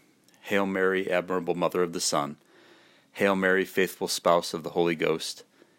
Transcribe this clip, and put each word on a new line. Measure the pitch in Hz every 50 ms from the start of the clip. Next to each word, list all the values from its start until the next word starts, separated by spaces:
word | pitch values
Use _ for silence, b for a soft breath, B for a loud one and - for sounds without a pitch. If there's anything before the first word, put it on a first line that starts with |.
| b b b b b b b b
Hail | - - 104 98 98
Mary, | 98 95 95 95 95 95 95 98 -
admirable | 90 90 85 90 92 92 85 87 85
Mother | 87 85 80 - 90
of | 90 87
the | 82 80
Son. | - - 85 76 71 73 73 _ b b b b b b b b b b b b b b -
Hail | - 101 98 98
Mary, | 95 95 92 92 95 92
faithful | - - 98 92 - - - 98
spouse | - - - - 92 85 87 - - -
of | 85
the | 76 73
Holy | - 90 85 85 85
Ghost. | 78 82 82 80 82 - - - - - b b b b b b